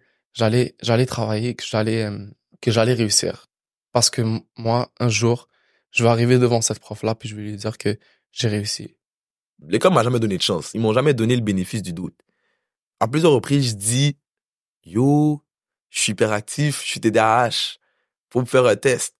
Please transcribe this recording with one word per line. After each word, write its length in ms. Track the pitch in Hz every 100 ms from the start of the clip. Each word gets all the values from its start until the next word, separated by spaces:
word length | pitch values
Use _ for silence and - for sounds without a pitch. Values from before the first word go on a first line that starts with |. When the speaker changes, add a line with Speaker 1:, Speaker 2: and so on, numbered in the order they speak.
| _ _ _
Speaker 1:
j'allais, 440 | - 110 123 123 _
j'allais 260 | 117 117 127
travailler, 480 | - 110 107 120
que 100 | 120
j'allais, 400 | - 110 110 113
euh, 220 | 107 101 101 - _ _
que 100 | -
j'allais 220 | 113 113
réussir. 560 | 120 107 - 87 - _ _ _ _ _
Parce 200 | 120 113
que 100 | -
m-, 220 | 113 113 _ -
moi, 360 | 113 120 - -
un 80 | 120
jour, 400 | 104 113 120 - _ _ _ _
je 140 | -
vais 60 | 117
arriver 280 | 117 120 127
devant 220 | 123 117
cette 180 | - 107
prof-là, 360 | - 107 110
puis 140 | 113 110
je 60 |
vais 80 | 107
lui 140 | 104 101
dire 220 | 107 -
que 200 | 113 107 _ _ _
j'ai 180 | - 113
réussi. 480 | 104 101 - 104 _ _ _ _ _ _ _ 73
Speaker 2:
L'école 280 | 104 185
m'a 80 | 156
jamais 180 | 117 123
donné 160 | 110 92
de 60 |
chance. 300 | - 87 -
Ils 60 | 110
m'ont 120 | 113
jamais 220 | 117 147
donné 220 | 127 113 123
le 60 |
bénéfice 400 | 104 95 90 110
du 100 | 90
doute. 260 | 85 87 _ _ _ _ _ _ _ _ -
À 80 | 110
plusieurs 240 | 147 165
reprises, 380 | 131 - 143 127
je 40 |
dis, « 420 | 104 104 123 143 143 _ _ _ _ _ _
Yo, 580 | 82 98 139 147 151 147 _ _ _ _ _
je 120 | -
suis 120 | -
hyperactif, 680 | 104 110 104 - - 147 131
je 60 | -
suis 100 | 185
T 100 | 113
D 80 | 113
A 300 | 110 117 120
H. 300 | - - - _ _ _ _ _
Faut 100 | 123
me 60 | 123
faire 200 | 131 123
un 100 | 101
test. » 380 | 135 123 - _